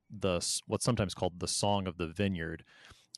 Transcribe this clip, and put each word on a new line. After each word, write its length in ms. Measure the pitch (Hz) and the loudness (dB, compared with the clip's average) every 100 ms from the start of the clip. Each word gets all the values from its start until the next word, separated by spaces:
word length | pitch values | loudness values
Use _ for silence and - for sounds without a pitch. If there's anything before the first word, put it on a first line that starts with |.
| _ | _
the 280 | 104 95 87 | -2 2 2
s-, 240 | - - - | 0 -4 -2
what's 160 | 110 | 0
sometimes 280 | 131 113 95 | 2 2 0
called 280 | - 90 87 | 0 -2 -2
the 80 | 92 | -4
Song 400 | - 104 101 92 | 0 2 2 0
of 100 | 85 | -2
the 80 | 82 | -4
Vineyard 560 | 80 98 90 82 80 - - - - _ | 2 2 2 -4 -6 -12 -20 -20 -20 _